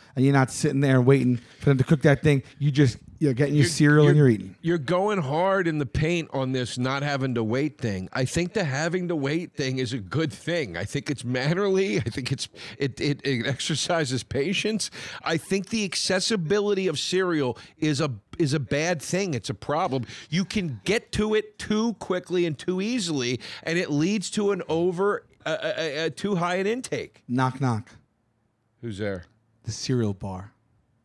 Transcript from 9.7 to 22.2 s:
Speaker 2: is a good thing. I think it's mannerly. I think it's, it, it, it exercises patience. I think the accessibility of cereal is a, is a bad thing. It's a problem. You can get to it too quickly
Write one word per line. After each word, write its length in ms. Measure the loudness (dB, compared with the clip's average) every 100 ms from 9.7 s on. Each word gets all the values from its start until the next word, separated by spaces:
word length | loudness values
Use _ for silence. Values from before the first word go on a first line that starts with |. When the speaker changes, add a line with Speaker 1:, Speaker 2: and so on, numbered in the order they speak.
| -2
Speaker 2:
is 140 | -4
a 60 | -6
good 340 | -4 -2 -2
thing. 440 | -4 -4 -4 -4 -6
I 80 |
think 260 | -6 -6 -6
it's 140 | -6
mannerly. 720 | -4 -2 0 0 2 2 0 -2
I 60 | -2
think 220 | -4 -4
it's, 160 | -6 -6 -14 -16 -6
it, 200 | -6 -2
it, 200 | -2 -2 -2
it 180 | -2 -2
exercises 760 | -4 -4 -2 0 0 0 -4
patience. 680 | -4 -2 -2 -2 -2 -2 -6 -10 -14 -8
I 120 | -2 -2
think 320 | -2 -4 -2
the 140 | -2
accessibility 1000 | -2 -2 0 0 0 0 2 0 2 2 0
of 120 | -2
cereal 600 | -2 0 2 0 0 -4 -12 _
is 240 | 0 0
a, 100 | -2 -4 -8 -2
is 160 | 0
a 60 | 0
bad 420 | 0 0 0 -2
thing. 320 | -2 -2 -2
It's 160 | -2 -4
a 40 |
problem. 520 | -6 -4 -2 0 -2 -4 -12 -4
You 140 | -2 -2
can 340 | -2 -4 -4
get 280 | -2 -2 -2
to 220 | -2 0
it 240 | 0 -2 -6
too 360 | -2 0 0
quickly 520 | -2 -4 -4